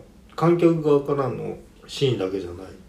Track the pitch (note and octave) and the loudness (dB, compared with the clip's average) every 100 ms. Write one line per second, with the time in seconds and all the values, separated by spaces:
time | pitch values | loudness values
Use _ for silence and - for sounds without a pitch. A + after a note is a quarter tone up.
0 | - - - - E3 E3+ E3+ E3 D3 C#3+ | -14 -20 -16 0 2 4 4 2 2 2
1 | C#3+ C#3 B2+ - G2+ - - - - - | 2 -2 -2 -6 -8 -12 -16 -20 -16 -2
2 | C3+ G#2 F#2 F#2+ F2 F2 F#2 - | 0 0 -2 -4 -8 -12 -16 -20